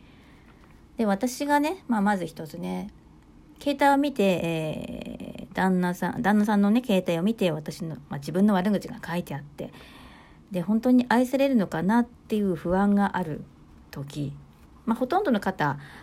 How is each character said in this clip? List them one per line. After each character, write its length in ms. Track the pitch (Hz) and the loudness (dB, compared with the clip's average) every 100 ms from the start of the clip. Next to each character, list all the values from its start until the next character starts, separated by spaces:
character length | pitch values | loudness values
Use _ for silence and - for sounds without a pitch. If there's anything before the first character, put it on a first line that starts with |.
| - - - - - - - - - - | -20 -20 -20 -20 -20 -20 -20 -20 -20 -4
で、 80 | 214 | 0
私 400 | 196 254 - 285 | 0 -2 -4 0
が 120 | 294 | 2
ね、 260 | 302 381 - | 2 -4 -2
ま 100 | 220 | 0
あ、 20 | |
ま 160 | 202 196 | 2 0
ず 80 | 160 | -4
一 200 | - 156 | -10 -14
つ 120 | 170 | -10
ね、 320 | 180 185 202 - - - - - - - | -8 -8 -10 -16 -20 -20 -20 -20 -20 -6
携 180 | 285 285 | -4 2
帯 80 | 285 | 4
を 80 | 277 | 4
見 160 | 285 | 2
て、 100 | - | 2
え 1300 | 196 175 165 165 156 - - - - - - - - | 2 2 0 -2 -4 -8 -10 -12 -12 -12 -14 -14 -10
ー、 40 | |
旦 260 | - 185 185 | -2 2 2
那 120 | 180 | 0
さ 180 | 180 175 | -2 -4
ん、 120 | - | -2
旦 160 | 175 208 | 2 4
那 60 | |
さ 100 | 208 | 4
ん 80 | 208 | 4
の 80 | 202 | 4
ね、 100 | 233 | 2
携 200 | 247 185 | 2 0
帯 140 | 180 165 | 2 0
を 60 | |
見 100 | 196 | 0
て、 160 | 226 185 | 0 0
私 320 | 156 151 - | 0 -6 -10
の、 140 | 165 151 - | -10 -10 -10
ま 80 | 143 | -10
あ、 20 | |
自 120 | 147 | -4
分 160 | 170 208 | 2 4
の 80 | |
悪 160 | 185 196 | 4 2
口 160 | 196 - | 0 -4
が 120 | - | -14
書 120 | - 170 | -8 -6
い 80 | |
て 100 | 175 | -6
あ 40 | 185 | -10
っ 40 | |
て、 300 | - - - - - - - - - - - | -12 -14 -14 -14 -20 -20 -20 -20 -20 -20 -8
で、 100 | 185 | -6
本 180 | 175 220 | 0 0
当 100 | 254 | 4
に 140 | 254 247 | 4 6
愛 180 | 240 254 | 2 4
さ 120 | 269 | 2
れ 100 | 277 | 4
る 80 | 240 | 4
の 100 | 175 | 2
か 160 | 160 | -2
な 200 | 180 233 | 2 2
っ 20 | |
て 320 | 240 - - 214 | 2 -4 -4 -2
い 40 | |
う 120 | 202 | 0
不 220 | 160 170 185 | -2 0 2
安 180 | 202 | 4
が 220 | 202 202 - | 4 2 0
あ 60 | |
る 200 | 156 143 - - - - - | -4 -6 -12 -20 -20 -20 -16
時、 420 | 147 139 151 143 - - - - - - | -12 -10 -6 -8 -8 -18 -20 -20 -12 -4
ま 80 | |
あ、 20 | 233 | -2
ほ 120 | 254 | 0
と 120 | 370 | 0
ん 40 | |
ど 80 | 403 | 2
の 80 | 208 | 0
方 360 | 196 - 147 143 - - | 0 -2 -2 -2 -10 -20